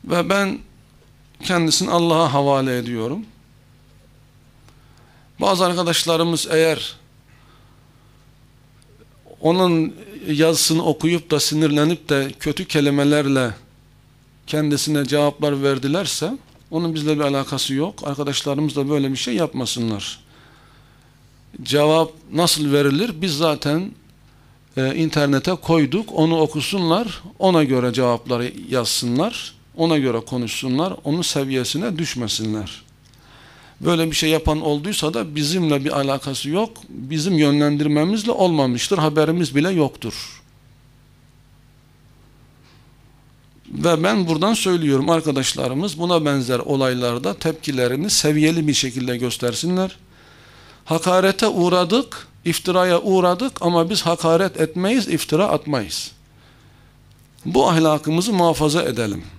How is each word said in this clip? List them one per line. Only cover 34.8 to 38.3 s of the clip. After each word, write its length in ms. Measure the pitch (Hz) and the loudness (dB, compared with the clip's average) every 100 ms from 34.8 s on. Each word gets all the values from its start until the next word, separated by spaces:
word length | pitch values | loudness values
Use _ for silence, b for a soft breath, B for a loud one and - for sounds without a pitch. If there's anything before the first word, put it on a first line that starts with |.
| 165 208 156 | -4 -4 -4
da 220 | 202 180 147 | -4 -6 -4
bizimle 500 | 147 185 165 143 139 | -2 0 0 0 0
bir 140 | 139 | -2
alakası 500 | 139 135 139 127 143 | -2 -4 -6 -8 -4
yok. 280 | 170 220 - - | -2 -4 -8 -18
Bizim 480 | - 131 156 160 170 | -14 -6 -4 0 2
yönlendirmemizle 920 | 147 147 147 147 151 147 165 214 208 | 4 4 2 2 2 2 2 0 -2